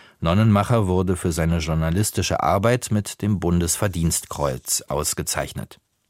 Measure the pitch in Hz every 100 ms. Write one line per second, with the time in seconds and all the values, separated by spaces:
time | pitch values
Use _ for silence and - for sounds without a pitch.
0 | - _ 82 90 110 101 98 120 98 90
1 | 92 90 92 82 82 82 80 80 80 85
2 | 104 - 87 85 - 92 110 123 - 107
3 | 101 - 104 101 82 87 85 - 104 87
4 | 82 82 - - 71 64 - - - 67
5 | 73 - 76 - 69 - - - _ _
6 | _